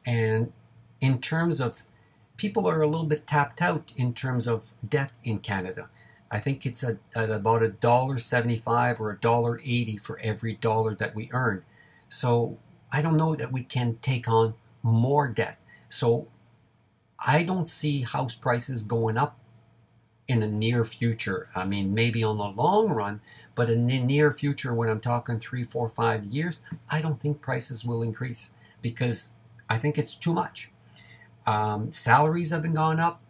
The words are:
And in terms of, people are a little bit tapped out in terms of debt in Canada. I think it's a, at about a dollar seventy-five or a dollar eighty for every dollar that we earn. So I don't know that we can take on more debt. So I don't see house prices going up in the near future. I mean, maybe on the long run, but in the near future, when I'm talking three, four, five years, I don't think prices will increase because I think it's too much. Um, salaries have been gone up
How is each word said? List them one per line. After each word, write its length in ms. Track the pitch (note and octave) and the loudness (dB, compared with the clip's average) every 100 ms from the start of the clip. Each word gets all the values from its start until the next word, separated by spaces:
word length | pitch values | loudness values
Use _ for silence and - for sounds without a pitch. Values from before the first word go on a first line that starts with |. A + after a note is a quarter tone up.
And 480 | - A#2 A2 A2 A#2+ - _ - _ _ | 0 0 2 2 -2 -6 _ -20 _ _
in 180 | C3+ B2+ | 0 2
terms 440 | - D#3+ E3+ D#3 | 0 0 0 0
of, 180 | A#2+ - - _ _ _ _ - | -2 -6 -20 _ _ _ _ -6
people 320 | G#3+ A3 F3+ | -2 0 0
are 140 | D#3+ | 2
a 40 | D3+ | 2
little 200 | D#3+ D#3 | 2 0
bit 200 | D3+ - | -2 2
tapped 360 | D3+ C#3+ - | 2 2 0
out 320 | F3 E3 - - | 0 0 -6 -4
in 160 | B2 | -2
terms 340 | A#2 C3 B2 A#2 | -2 -4 -2 -2
of 260 | A2+ - - G#2 | -2 -4 -14 -2
debt 260 | C#3+ C3+ - | -2 -2 -6
in 140 | A#2 G#2 | -6 -4
Canada. 500 | - G2 F#2 G2 - _ - _ _ | -2 -4 -4 -10 -14 _ -20 _ _
I 120 | - | -4
think 260 | C#3 C3+ B2+ | -2 -4 -4
it's 160 | - | -4
a, 160 | B2 G#2+ _ | -4 -4 _
at 160 | A2+ A2 | -4 -2
about 320 | G#2+ G#2+ A2+ | 0 2 4
a 60 | A2+ | 2
dollar 500 | G2 B2 B2 C3 C3 | 2 4 4 2 -2
seventy-five 840 | - B2 A#2+ A2+ - A#2+ B2 A2+ | 0 0 0 -2 0 2 2 0
or 120 | G#2+ | -6
a 60 | G2 | -2
dollar 420 | A#2 A#2+ A#2 A#2 | 2 2 2 -2
eighty 320 | C3+ A#2+ A2 G#2 | -2 -2 -2 -6
for 220 | - - | -8 -6
every 360 | A2+ G#2+ A2+ | -4 -2 -4
dollar 380 | G#2 A2+ A2 A2 G#2 | -2 0 2 0 -2
that 180 | G#2 | -4
we 160 | G#2+ G#2+ | -6 -6
earn. 300 | B2+ B2 F#2+ - _ - _ _ | -2 0 -2 -8 _ -20 _ _
So 500 | - B2 A#2+ A#2 - _ - _ | -2 2 2 2 -6 _ -20 _
I 80 | C#3 | -2
don't 160 | D#3+ D#3 | 2 4
know 200 | D#3+ D3+ | 4 0
that 160 | B2 | -4
we 100 | B2+ | -6
can 360 | A#2+ B2+ A#2+ A2+ | -4 -2 -2 -2
take 260 | - B2+ A#2 | -2 -2 2
on 260 | A2+ A2+ A2 _ _ | 4 4 0 _ _
more 460 | A#2 A2+ B2+ C#3+ C3+ | 2 4 4 2 2
debt. 280 | A#2 G2+ - _ - _ | -2 -4 -6 _ -20 _
So 380 | - A#2+ A#2 - _ _ _ _ _ _ _ _ - | 0 2 2 -2 _ _ _ _ _ _ _ _ -4
I 200 | - D3+ | 2 2
don't 260 | F3 F#3 E3 | 2 -2 0
see 300 | - D3+ C#3+ | 0 0 -2
house 320 | B2 C#3 C3 | -2 -4 -4
prices 480 | - C3+ A#2 A#2+ B2 | -4 -2 0 -2 -4
going 340 | G#2 A#2 A2+ A2+ | -2 -2 0 0
up 220 | D3 - _ _ _ _ _ _ _ _ - | -2 -4 _ _ _ _ _ _ _ _ 0
in 140 | A#2 | 0
the 80 | G#2+ | 2
near 360 | G#2+ A2+ A#2+ | 0 0 2
future. 640 | A2+ - A#2 A2+ G#2 F#2 - | 0 0 -2 -2 -4 -6 -6
I 100 | F#2+ | -6
mean, 300 | F#2+ G2+ F#2+ | -2 -2 0
maybe 300 | G#2+ A#2 A2+ | 2 2 2
on 140 | A2 G#2+ | 0 0
the 100 | G2+ | -4
long 420 | G2 D#3 G#3 A3 | 0 4 4 4
run, 300 | B2 G2+ G#2 - - - | 0 -4 -8 -14 -20 -10
but 160 | - A#2 | -2 2
in 160 | A#2 A#2+ | 4 2
the 140 | C3 | 2
near 320 | B2 C#3+ D3+ | 2 4 4
future, 420 | - C#3+ C#3 C3 | 4 -2 -2 -2
when 140 | A#2 A2+ | 0 0
I'm 120 | A2 | 0
talking 380 | A#2+ A#2+ A#2+ A2 | 0 -2 -2 -6
three, 240 | - B2 | -4 -8
four, 260 | A#2+ B2 A#2 | -6 -4 -4
five 360 | - A#2 A2 | 0 0 0
years, 360 | G2+ C3+ E3+ D#3+ - - - | -4 -4 -4 -6 -12 -16 -4
I 100 | D#3 | -2
don't 200 | D#3+ D3 | -2 -2
think 200 | D3 D3 | -2 -4
prices 440 | - B2+ - A#2 | -4 -4 -4 -6
will 180 | A#2+ A#2 | -4 -2
increase 500 | A#2 A2 B2+ A#2 - - - - | -2 -4 -8 -8 -10 -16 -20 -8
because 500 | A#2 A#2 B2 G#2+ - - - - - | -8 -2 -2 -2 -4 -12 -20 -20 -4
I 80 | A2+ | 0
think 180 | D3 D3 | 0 0
it's 200 | - - | -4 -4
too 180 | E3+ | -2
much. 380 | E3+ - - - _ - - - - - - - | 0 -2 -10 -18 _ -20 -20 -20 -20 -20 -8 -2
Um, 460 | G#2+ G#2+ G#2 C#3 | 0 0 -2 -4
salaries 580 | - - C3 D#3 E3+ E3 | -2 4 6 4 2 0
have 120 | E3 | -2
been 120 | D#3+ | 0
gone 240 | D#3 D#3+ D#3+ | 0 2 2
up 240 | E3+ E3 | 0 -2